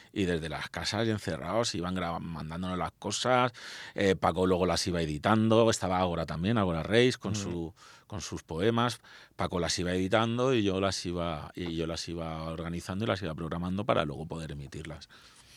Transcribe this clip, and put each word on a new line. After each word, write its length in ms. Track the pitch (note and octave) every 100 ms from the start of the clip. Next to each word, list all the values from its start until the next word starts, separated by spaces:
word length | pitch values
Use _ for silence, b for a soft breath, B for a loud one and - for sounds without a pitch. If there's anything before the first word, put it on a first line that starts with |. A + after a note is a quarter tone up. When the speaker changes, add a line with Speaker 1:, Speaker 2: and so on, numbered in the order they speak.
| b
Speaker 1:
y 140 | - F2+
desde 240 | E2+ D#2
las 200 | C#2+ -
casas 380 | - E2+ G#2 A2+
y 40 |
encerrados 640 | G#2+ - D#2+ D2+ G#2 A#2+
iban 220 | G2 F2 F#2
graba-, 240 | E2+ E2+
mandándonos 580 | F2 D#2+ D#2 E2 F#2 F2+
las 140 | D#2+ -
cosas. 540 | G2+ - B2 B2+ B2 - B B B
Eh, 240 | - G2 F2+
Paco 280 | F#2 E2+ F#2
luego 200 | F2+ F#2
las 200 | E2+ -
iba 140 | F2
editando, 680 | D#2+ D2+ - A2 A2 A2 A2+
estaba 300 | A2 F#2 F#2
Ágora 260 | F#2 E2 D#2+
también, 320 | D#2+ F2+ A#2
Ágora 260 | F#2+ E2
Reis, 340 | D#2 A2 B2+ B2
con 140 | G2+
Speaker 2:
Mm. 40 | G#2
Speaker 1:
su, 380 | F#2 F2 E2 - b b b
con 120 | G#2
sus 240 | - E2+
poemas. 560 | - D#2+ G#2 A#2 A#2+ A#2 b b b -
Paco 220 | F2+ F2+
las 200 | E2 -
iba 140 | F2
editando 600 | F#2 F#2 A2 A2+ A#2 B2+
y 80 | B2+
yo 160 | G2+ F#2+
las 240 | G2 F#2 F2+
iba, 460 | F2 E2+ D2+ D#2 -
y 200 | F2 E2
yo 120 | E2
las 200 | E2 -
iba 360 | E2+ E2 D#2+
organizando 640 | D#2+ E2 E2 E2+ - F#2+ A2+
y 20 |
las 140 | G2+
iba 120 | F2+
programando 520 | D#2 E2 E2 F2+ F#2 B2+
para 180 | G#2+ D#2
luego 200 | D2 D#2+
poder 240 | E2 D#2
emitirlas. 580 | D2 C#2 D#2 D#2+ D#2 - b b b b